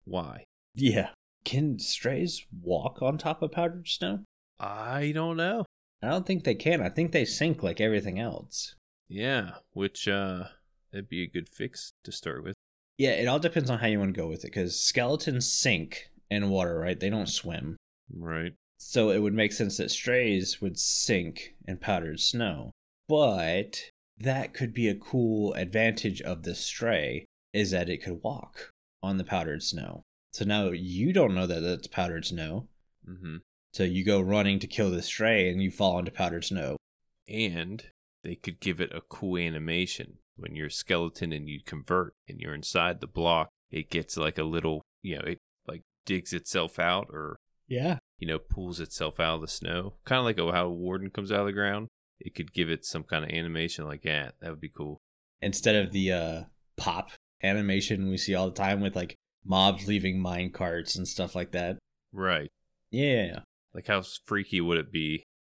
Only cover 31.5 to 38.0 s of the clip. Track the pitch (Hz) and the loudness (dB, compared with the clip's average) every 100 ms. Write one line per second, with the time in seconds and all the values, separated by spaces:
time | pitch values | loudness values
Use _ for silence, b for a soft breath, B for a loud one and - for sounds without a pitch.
31.5 | 82 85 85 - - 87 82 80 85 78 | 0 0 -2 -2 -2 -2 -2 -4 -4 -4
32.5 | 95 - _ _ _ - 90 87 80 - | -6 -8 _ _ _ -18 -12 -10 -10 -14
33.5 | _ _ - 92 92 98 101 92 104 101 | _ _ 0 2 4 4 4 6 4 4
34.5 | 98 - - 98 87 - - 110 110 90 | 2 0 0 2 2 -2 2 4 6 4
35.5 | 90 95 - 95 90 87 - 90 82 - | 2 0 4 4 4 0 -2 -2 -2 -2
36.5 | 95 69 73 - _ _ _ - 107 107 | -2 -2 -4 -10 _ _ _ -8 -2 -2
37.5 | 85 85 107 - _ | -2 -6 -8 -12 _